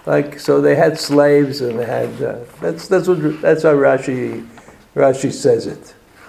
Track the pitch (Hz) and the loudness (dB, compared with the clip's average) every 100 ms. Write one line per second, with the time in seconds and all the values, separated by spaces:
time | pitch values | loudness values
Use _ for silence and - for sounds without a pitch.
0 | - 147 147 - - 143 143 147 160 151 | -2 -2 -2 -6 0 2 4 4 2 0
1 | - 143 147 143 143 127 123 113 120 123 | 0 4 4 4 2 -2 -6 -6 -4 -4
2 | 117 113 117 107 120 - 165 165 - 190 | -6 -6 -8 -8 -14 -8 -8 -6 -2 0
3 | 180 170 151 151 - 156 160 143 135 131 | 0 0 -2 0 0 2 2 4 2 2
4 | 139 127 120 113 113 - - - _ - | -2 -6 -6 -8 -14 -20 -20 -20 _ 0
5 | 139 131 135 - 139 113 101 - - - | 2 2 -4 -2 0 2 -2 -12 -18 -20
6 | _ _ | _ _